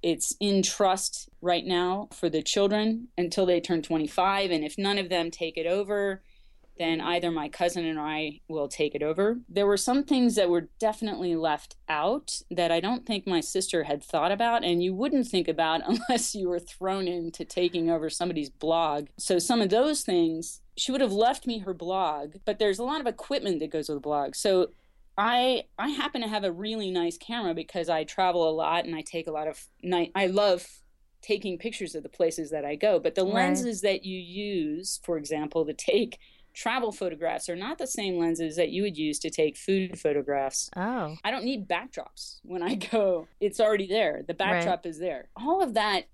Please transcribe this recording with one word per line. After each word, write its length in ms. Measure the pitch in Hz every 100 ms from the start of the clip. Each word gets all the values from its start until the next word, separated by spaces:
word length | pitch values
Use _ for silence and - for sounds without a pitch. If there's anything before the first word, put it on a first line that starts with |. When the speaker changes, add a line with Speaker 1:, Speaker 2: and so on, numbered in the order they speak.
Speaker 1:
It's 320 | 175 160 - -
in 240 | 208 196
trust 640 | 185 - 196 190 - - - -
right 240 | 175 170 -
now 420 | 175 180 190 208
for 160 | - 175
the 120 | 160
children 680 | 151 208 196 208 214 226 240 -
until 280 | 175 190 185
they 140 | 175
turn 220 | 170 170
twenty-five. 680 | 151 160 151 - 185 196 196
And 100 | 165
if 140 | 151 -
none 180 | 196 202
of 120 | 185
them 200 | 180 170
take 240 | - 165 165
it 100 | 165
over, 560 | 190 196 208 202 190 _ - - - _ -
then 220 | 170 165
either 320 | - 175 170
my 160 | 160 151
cousin 360 | - 175 175
and 140 | 165 156
I 400 | 151 156 156 147 -
will 200 | 160 143
take 260 | - 151
it 80 | 143
over. 380 | 147 160 202 240 240
There 180 | 175 202
were 100 | 202
some 280 | - 262
things 320 | 285 269 247 202
that 120 | 180
were 180 | 175 165 -
definitely 560 | 220 214 220 196 180
left 400 | 165 160 147 - - -
out 500 | 156 160 269 - - -
that 180 | 175 170
I 80 | 165
don't 260 | 180 247 -
think 200 | 208 196
my 140 | 175
sister 420 | 156 190 190 180
had 180 | 151 147
thought 260 | - 160 160
about, 320 | 196 233 233
and 180 | - 175
you 140 | 180
wouldn't 320 | 185 269 285 247
think 220 | 185 170
about 320 | 160 160 160
<laughs> 40 | -
unless 440 | 226 719 240 233
you 160 | 208 185
were 120 | 175
thrown 480 | 175 - 190 196 185
into 360 | 180 165 -
taking 460 | 160 - 175 175 165
over 180 | 165 156
somebody's 420 | - 175 160 143
blog. 580 | - 151 165 160 147 147 -
So 220 | - 180
some 200 | 170 233
of 100 | 196
those 320 | 214 285 302
things, 580 | - 180 165 160 165 - - -
she 160 | -
would 80 | 262
have 100 | 254
left 340 | 196 233 277
me 140 | - 226
her 160 | 190
blog, 600 | 180 175 190 175 151 151 190
but 160 | - 208
there's 180 | 214 196
a 60 |
lot 160 | 240 302
of 80 | 247
equipment 500 | 226 - 277 202 170
that 140 | 156
goes 160 | 160 147
with 100 | 147
a 20 |
blog. 360 | 139 147 139 -
So 320 | 208 185 180 - _ _ - -
I, 440 | 214 240 254 254 - -
I 120 | 233
happen 320 | 285 277 254
to 60 | 220
have 160 | 214
a 80 | 196
really 400 | 170 214 220 196
nice 260 | 180 170 170
camera 340 | - 233 202
because 360 | 165 160 185 165
I 160 | 160
travel 440 | 156 - 185 175 160
a 60 |
lot 300 | 156 156 170
and 100 | -
I 60 | 160
take 240 | 156 170 165
a 60 |
lot 160 | 156 156
of 100 | 151 - _
night, 300 | 180 180 170
I 140 | 196 196
love 360 | 190 208 180 - - _ _ _ _
taking 360 | - 208 202 175
pictures 380 | 233 220 180 160
of 80 |
the 40 | 147
places 420 | - 165 160 151
that 120 | 156
I 120 | 143 147
go, 240 | 214 180
but 160 | 247 233
the 80 |
Speaker 2:
Right. 100 | 190
Speaker 1:
lenses 460 | 220 277 285 247 208
that 240 | 202 196
you 120 | 190 185
use, 840 | 175 180 208 196 151 151 190 -
for 160 | - 165
example, 480 | 147 151 151 165 151
to 60 |
take 460 | 147 - 208 240 - - _ -
travel 380 | - 233 247 240
photographs 560 | 202 185 156 165 - -
are 80 | 175
not 220 | 208 320
the 80 | 254
same 320 | - 202 180
lenses 360 | 170 165 165 156
that 120 | 170
you 120 | 175
would 140 | 208 151
use 220 | 156 147
to 100 | 160
take 260 | - 156 -
food 420 | - 196 185 180
photographs. 720 | 156 147 139 143 135 - - -
Speaker 2:
Oh. 400 | 196 254 160 160
Speaker 1:
I 60 | 202
don't 120 | 254
need 240 | 233 269 196
backdrops 680 | 175 247 - 240 - - -
when 180 | - 180
I 120 | 175 226
go. 500 | - 226 196 175 160 _
It's 180 | 208 -
already 260 | 220 214 196
there. 340 | 208 185 - -
The 80 |
Speaker 2:
Right. 40 | -
Speaker 1:
backdrop 480 | 185 180 170 175 175
is 120 | 156
there. 280 | 180 139 - -
All 240 | 247 370
of 120 | 339
that 300 | 220 214 196 -